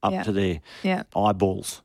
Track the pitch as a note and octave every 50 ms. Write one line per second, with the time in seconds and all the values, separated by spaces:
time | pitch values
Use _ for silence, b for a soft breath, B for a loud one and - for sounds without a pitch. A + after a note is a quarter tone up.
0 | - G2+ F#2+ F#2+ F#2+ G#2+ G2+ G2 G2 F#2 - - B B B B - F#3+ F#3 F3+
1 | - - - - G2+ G#2+ G2+ F#2 G2+ F#2+ F#2+ G2+ - - - - -